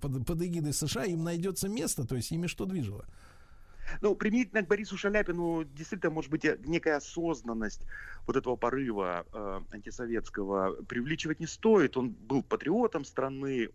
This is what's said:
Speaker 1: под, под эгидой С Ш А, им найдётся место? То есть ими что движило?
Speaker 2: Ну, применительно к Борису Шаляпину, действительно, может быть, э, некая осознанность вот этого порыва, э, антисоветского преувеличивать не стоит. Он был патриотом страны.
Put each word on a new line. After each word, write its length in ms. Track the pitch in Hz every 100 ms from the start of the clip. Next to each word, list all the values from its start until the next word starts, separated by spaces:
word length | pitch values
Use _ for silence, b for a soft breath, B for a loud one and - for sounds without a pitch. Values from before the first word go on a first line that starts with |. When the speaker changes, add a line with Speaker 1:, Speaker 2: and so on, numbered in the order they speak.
Speaker 1:
под, 240 | 143 131 120
под 160 | 170
эгидой 320 | 180 170 147
С 140 | 139 147
Ш 140 | -
А, 40 | 202
им 180 | 165
найдётся 440 | 165 170 190 180 196
место? 360 | 226 311 - 123
То 80 | 127
есть 160 | -
ими 160 | 165 175
что 180 | - 196
движило? 400 | 190 107 101 - B B B B B B B B B
Speaker 2:
Ну, 140 | 208 190
применительно 480 | 214 233 254 220
к 40 | 175
Борису 300 | 208 214 196
Шаляпину, 680 | 202 208 202 175 170 165
действительно, 480 | 156 139 160 190 170
может 200 | 156 151
быть, 120 | 147
э, 140 | 156 - 143
некая 300 | 170 160 147
осознанность 840 | - - 170 139 117 113 110 - - B B B -
вот 100 | 131
этого 200 | 127 120
порыва, 720 | 120 131 131 104 92 87 -
э, 300 | 110 101 95 -
антисоветского 1120 | - - 110 120 113 - - 98 98 95 - -
преувеличивать 520 | 120 131 160 156 156
не 60 | 165
стоит. 500 | - 220 214 135 131
Он 140 | 123
был 320 | 104 - 135
патриотом 640 | - 113 - 208 233 160 139
страны. 640 | - 135 135 139 131 113